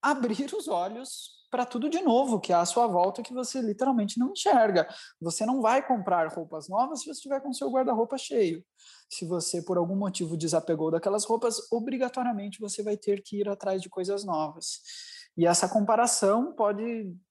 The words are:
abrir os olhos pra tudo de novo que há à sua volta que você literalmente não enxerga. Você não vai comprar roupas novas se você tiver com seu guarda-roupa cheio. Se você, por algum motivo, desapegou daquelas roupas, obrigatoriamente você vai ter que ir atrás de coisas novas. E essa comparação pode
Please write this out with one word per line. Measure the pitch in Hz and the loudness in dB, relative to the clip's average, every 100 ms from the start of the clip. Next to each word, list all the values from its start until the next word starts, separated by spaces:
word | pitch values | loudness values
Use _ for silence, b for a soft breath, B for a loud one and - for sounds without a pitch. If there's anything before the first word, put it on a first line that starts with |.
abrir | 254 294 240 214 277 427 | 2 2 0 -2 -2 -4
os | 330 | -2
olhos | 180 185 226 262 - - _ _ | -2 -2 -6 -12 -14 -16 _ _
pra | 247 247 | -4 -2
tudo | 247 285 | -2 -2
de | 330 | 0
novo | 370 233 269 220 | 4 4 4 0
que | - | 2
há | 175 | 2
à | 175 | 4
sua | - 233 | 2 2
volta | 180 180 196 | 4 2 0
que | 226 | -8
você | 254 240 269 | -6 -6 -4
literalmente | 226 208 262 247 202 233 | -4 0 2 2 0 0
não | 247 | -2
enxerga. | 392 - 247 220 180 156 B B B | 0 4 6 6 4 0 B B B
Você | 165 160 220 | -6 -2 0
não | 269 | 2
vai | 220 254 277 | 4 4 2
comprar | 247 185 175 160 | 0 2 2 2
roupas | 160 165 160 151 | -2 -8 -10 -4
novas | 196 262 302 | 0 0 -2
se | - | -8
você | 285 | -12
tiver | 277 269 | -6 -6
com | 277 | -4
seu | 254 277 | -4 0
guarda-roupa | 254 262 226 226 269 | 0 2 2 0 -2
cheio. | - 247 190 165 - _ B B B | -2 2 2 0 -10 _ B B B
Se | - 165 | -10 -4
você, | 175 160 175 | -4 -2 -4
por | 170 180 | 0 0
algum | 170 196 | 2 0
motivo, | 202 185 170 165 | -2 -2 -4 -2
desapegou | 160 165 160 160 156 | 0 0 0 0 0
daquelas | 165 180 202 208 | 0 0 -2 0
roupas, | 233 240 226 - | 0 0 -4 -4
obrigatoriamente | 233 226 262 247 262 247 214 202 196 | -4 -2 -2 -2 -2 -2 -2 -6 -10
você | 214 202 | -10 -6
vai | 214 208 | -4 -4
ter | 214 202 | 0 -2
que | 196 202 | -2 -4
ir | 202 | -2
atrás | 196 202 190 | -2 -2 -2
de | 180 | -4
coisas | - 185 202 202 | -6 -4 -4 -2
novas. | 160 156 165 - - B B B B B - | -2 -2 -6 -10 -10 B B B B B 2
E | 170 | 4
essa | 170 208 | 4 4
comparação | 220 202 220 240 - 196 214 277 | 2 4 4 4 4 4 4 2
pode | - 208 202 226 226 202 180 _ | 0 0 0 -4 -4 -6 -12 _